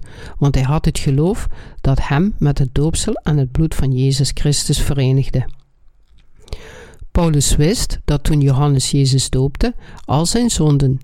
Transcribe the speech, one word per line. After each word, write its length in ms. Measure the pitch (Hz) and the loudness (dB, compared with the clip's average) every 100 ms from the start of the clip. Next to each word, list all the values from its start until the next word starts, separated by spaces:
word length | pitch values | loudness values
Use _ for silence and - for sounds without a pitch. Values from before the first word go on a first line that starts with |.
| - - - - | -6 -14 -14 -2
want 160 | 143 | 0
hij 100 | 135 | 2
had 200 | 131 156 | 2 0
het 140 | - - | 0 0
geloof 480 | - 135 165 226 - - - - | 0 2 0 0 -2 -4 -8 -4
dat 180 | - 135 | 0 2
hem 320 | - 139 196 - | 2 2 0 0
met 200 | 147 139 | 0 2
het 160 | 131 | 0
doopsel 400 | - 151 165 - | 0 0 0 -4
en 220 | - - 147 | -4 0 0
het 140 | 127 | 0
bloed 240 | 131 160 | 0 0
van 180 | - 135 | 2 0
Jezus 380 | 127 135 135 139 | 2 0 0 0
Christus 440 | - 151 143 - 143 | 0 0 0 0 0
verenigde. 680 | - 143 131 131 131 131 120 - - _ - - _ - - - - - - - - - - | 0 2 2 2 2 0 -2 -6 -14 _ -20 -20 _ -20 -20 -20 -14 -14 -14 -20 -20 -20 -6
Paulus 460 | - 170 147 135 - | 0 2 2 2 2
wist 420 | 151 233 - - | 2 0 -2 -4
dat 200 | - 147 | -2 -2
toen 160 | - 151 | 0 2
Johannes 500 | 139 135 147 139 - | 2 2 2 2 0
Jezus 400 | 143 135 131 - | 0 2 2 0
doopte, 440 | 127 135 - 240 - - - | 0 -2 0 -2 -2 -10 -12
al 220 | - 143 170 | -2 0 0
zijn 240 | 233 240 | 0 0
zonden, 500 | - 151 139 139 131 | 2 2 2 2 0